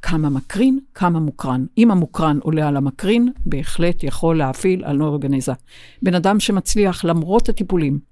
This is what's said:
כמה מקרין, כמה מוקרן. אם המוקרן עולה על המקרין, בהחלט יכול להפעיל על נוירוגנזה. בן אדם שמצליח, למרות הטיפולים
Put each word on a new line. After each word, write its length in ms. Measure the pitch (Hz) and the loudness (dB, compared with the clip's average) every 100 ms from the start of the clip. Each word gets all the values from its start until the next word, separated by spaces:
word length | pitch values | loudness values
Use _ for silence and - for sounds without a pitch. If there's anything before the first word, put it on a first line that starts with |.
כמה 280 | - 165 151 | 0 0 0
מקרין, 500 | 135 - 196 262 269 - | -4 -6 0 2 0 -4
כמה 260 | - 180 165 | -4 0 0
מוקרן. 460 | 156 - 139 127 131 - | -2 -4 -4 -4 -2 2
אם 140 | 233 | 4
המוקרן 480 | 190 165 - 156 147 | 4 0 0 0 0
עולה 260 | - 156 151 | 0 0 0
על 100 | 143 | 0
המקרין, 540 | 139 - 185 233 247 262 - | -2 -4 0 2 2 0 -2
בהחלט 580 | 143 165 - 170 180 | -2 -2 0 0 2
יכול 340 | 143 - 165 160 | -2 -2 0 0
להפעיל 480 | 139 135 185 185 - | 0 -2 -2 -2 -2
על 120 | 143 | -2
נוירוגנזה. 540 | 151 147 139 139 131 127 - - - - | -2 -2 -2 -2 -2 -6 -10 -20 -20 -6
בן 140 | 185 180 | -2 0
אדם 240 | 180 208 | 2 0
שמצליח, 680 | - 202 - - 196 180 165 | 2 -2 0 2 2 0 -2
למרות 440 | 170 160 208 - | 0 2 2 2
הטיפולים 500 | 214 185 185 147 143 - | 0 0 0 0 -2 -6